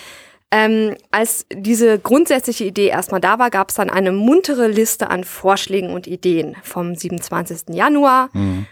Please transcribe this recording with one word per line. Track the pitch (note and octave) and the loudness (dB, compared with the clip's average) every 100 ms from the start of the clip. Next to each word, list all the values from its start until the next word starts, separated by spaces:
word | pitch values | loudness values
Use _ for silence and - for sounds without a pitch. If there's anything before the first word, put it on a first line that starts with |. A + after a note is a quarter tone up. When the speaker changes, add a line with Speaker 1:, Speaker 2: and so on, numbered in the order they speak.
| - - - _ _ | -20 -20 -20 _ _
Speaker 1:
Ähm, | G#3+ G#3+ A3 G#3+ - _ | 2 4 2 0 -4 _
als | G#3 A3+ - - | -2 0 -2 -8
diese | - G3+ A3+ A#3 G#3+ | -8 -2 4 4 2
grundsätzliche | - C4 E4 C4 B3 A3+ | 2 2 4 0 -2 -4
Idee | G3+ G3+ G3 | -4 0 0
erstmal | D3+ - F#3+ | 0 -2 -2
da | F#3 A3 | 0 2
war, | B3 | 2
gab's | G3 F#3+ | 0 -2
dann | - F#3+ | -2 -2
eine | F#3 F#3+ | 0 0
muntere | G3 A3 E4 F#4 C4 A#3 | 2 4 4 2 0 2
Liste | G#3+ A3 - A3 | 2 0 -2 -4
an | F3+ | -4
Vorschlägen | F#3 - F#3+ G3 - G3 F3+ | -6 -4 0 0 0 -4 -4
und | F3+ F3+ | -8 -8
Ideen. | F3+ F3+ E3 D3+ - | -4 0 0 -2 -8
Vom | - - F3 E3+ | -12 -8 -6 -6
siebenundzwanzigsten | E3+ E3+ - E3+ E3+ E3 - | -8 -8 -6 -6 -6 -10 -10
Januar, | E3+ A#3+ D4 C#4+ C4 C4 | 0 2 4 4 4 0
Speaker 2:
Mhm. | G2 G2 F#2 G2+ | -2 -2 -2 -8